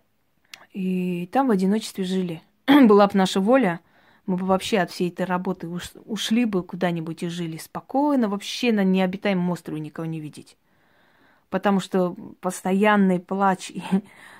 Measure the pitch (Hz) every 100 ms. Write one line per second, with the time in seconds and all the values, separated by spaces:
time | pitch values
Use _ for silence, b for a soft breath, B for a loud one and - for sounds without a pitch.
0 | _ _ _ _ _ B B - 185 185
1 | 180 175 180 254 269 202 190 214 220 -
2 | 185 190 180 165 - _ - 285 247 202
3 | 202 196 190 196 196 262 214 170 b b
4 | b b - 185 185 190 - 214 175 -
5 | 175 170 180 180 185 180 165 175 - -
6 | - 214 - 226 240 190 175 175 180 170
7 | 160 160 175 170 170 160 - - - 269
8 | 294 285 220 202 - - 247 214 190 185
9 | 190 196 208 185 180 170 - 156 151 -
10 | 160 160 151 147 - _ b b b b
11 | b b b b _ 190 202 196 185 190
12 | 180 180 - - 185 185 190 190 214 208
13 | 190 180 180 190 196 185 - - - 190
14 | B B B B